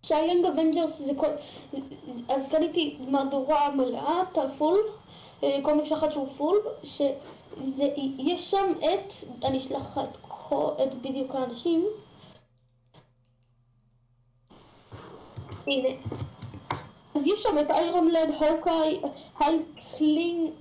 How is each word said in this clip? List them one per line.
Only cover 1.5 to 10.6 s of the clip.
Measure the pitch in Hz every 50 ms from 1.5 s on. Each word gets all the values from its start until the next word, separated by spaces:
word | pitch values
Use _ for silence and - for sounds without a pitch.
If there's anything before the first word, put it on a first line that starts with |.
| - - - - - 277 269 - - - - - 240 233 - -
אז | 262 277 269 -
קניתי | - 311 330 330 - 349 320 285 - -
מהדורה | 254 254 269 277 269 269 285 277 262 277 311 294 294 285
מלאה, | 285 277 254 247 226 - - 262 320 359 370 359 -
את | 330
הפול, | 269 269 - - 302 311 349 403 440 427 - - - - - - - - - - -
אה, | 285 277 277 277
קומיקס | 294 302 294 302 - 311
אחד | 311 320 302
שהוא | - 285 269
פול, | 262 - - 277 311 370 427 427 - - - -
שזה... | 294 - - 285 277 - - - - - - - - - - 262 269 269 - 285 285 285 285 277 269 269 -
יש | 262 302 359 349 - -
שם | - 392 392 381 320 -
את... | - 302 359 403 - - - - - - 240 - -
אני | 262 269 262
אשלח | - - - - -
לך | - - - -
את | - - - - -
כל... | - - - - 294 269